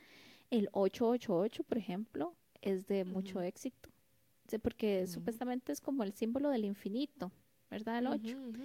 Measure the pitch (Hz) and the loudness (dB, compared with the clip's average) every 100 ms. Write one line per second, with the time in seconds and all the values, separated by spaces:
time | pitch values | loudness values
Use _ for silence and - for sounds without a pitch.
0 | - - - - - 240 202 - 196 - | -16 -20 -20 -20 0 2 2 4 2 4
1 | 226 240 - 175 208 - - 240 185 185 | 2 2 4 4 2 0 -2 -2 -2 -4
2 | 220 - 339 339 _ - 208 190 196 202 | -4 -4 -4 -6 _ -6 -2 0 2 0
3 | 185 185 190 190 180 - 262 - - - | 0 -2 -2 -2 -4 -4 -8 -10 -18 -20
4 | _ _ _ _ - 220 233 - 214 190 | _ _ _ _ -6 -4 -2 0 2 2
5 | 185 175 170 226 247 254 - 285 - 277 | 2 -2 -4 -2 -2 -2 -2 -4 -2 0
6 | 202 - 226 254 294 254 208 196 196 220 | 0 0 0 2 2 2 2 -2 -4 -2
7 | 294 - 180 - _ _ - 202 220 233 | -4 -4 -8 -8 _ _ -12 -8 -4 0
8 | 247 285 220 262 262 226 | 0 0 -2 -8 -8 -8